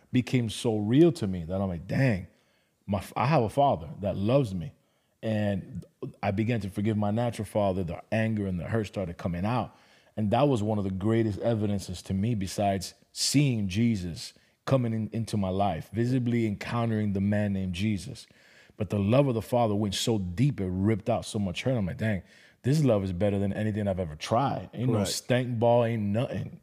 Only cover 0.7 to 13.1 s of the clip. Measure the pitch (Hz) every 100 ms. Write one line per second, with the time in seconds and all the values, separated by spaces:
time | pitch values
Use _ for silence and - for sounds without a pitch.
0.7 | 107 104 127 170 - 104 92 80 95 95
1.7 | 85 92 - 131 95 - _ _ _ _
2.7 | _ - 98 - - 120 160 107 - 139
3.7 | 95 78 - 98 95 101 139 117 92 76
4.7 | - _ _ _ _ 113 107 104 98 -
5.7 | - - - 85 - 101 101 110 120 98
6.7 | 101 104 104 104 110 120 113 104 107 101
7.7 | 95 85 85 - 110 110 110 98 90 78
8.7 | 113 104 - 90 87 98 87 101 123 98
9.7 | - _ _ _ - 107 117 147 127 104
10.7 | 107 98 95 104 113 113 98 120 113 104
11.7 | 101 - 90 - 95 107 113 92 - 101
12.7 | 98 - - _